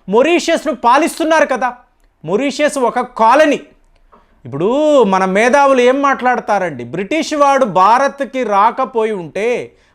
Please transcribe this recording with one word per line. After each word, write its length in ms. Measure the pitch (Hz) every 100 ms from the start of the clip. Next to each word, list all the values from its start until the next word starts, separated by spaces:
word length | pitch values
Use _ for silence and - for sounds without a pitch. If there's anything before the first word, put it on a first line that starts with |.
| -
మొరీషియస్ను 640 | 214 294 339 - 330 285 247
పాలిస్తున్నారు 720 | 233 262 320 - 320 320 277
కదా. 280 | 254 247 - _ _ _ _ 151
మొరీషియస్ 520 | 202 277 - 294 277
ఒక 220 | 233 240
కాలనీ. 600 | 254 - 220 269 311 220 - _ _ _ _ _ _ _ 131
ఇప్పుడు 580 | 135 185 269 302 294
మన 220 | 202 185 190
మేధావులు 560 | 190 240 285 277 269
ఏం 200 | 247 269
మాట్లాడతారండి, 800 | 277 262 247 247 240 202 180 131
బ్రిటిష్ 500 | 120 139 196 311 -
వాడు 320 | 302 285 269 254
భారత్కి 800 | 180 190 240 269 277 262 262
రాకపోయి 680 | 226 196 214 240 262 240 214
ఉంటే 600 | 190 160 185 220 226 120 _ _